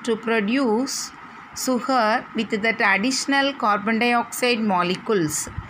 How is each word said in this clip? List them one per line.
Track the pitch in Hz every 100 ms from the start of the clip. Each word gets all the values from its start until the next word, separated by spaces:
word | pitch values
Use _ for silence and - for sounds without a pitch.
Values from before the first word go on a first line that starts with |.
to | - 220
produce | 226 226 202 262 254 214 269 - - - - - -
sugar | - 262 247 - 262 214 233 -
with | - 214
the | 214 226 226 214
additional | 190 247 262 - 277 277
carbon | 277 220 202 202 226
dioxide | 240 240 233 - 247 233
molecules. | 214 180 175 180 - 208 156 - - - -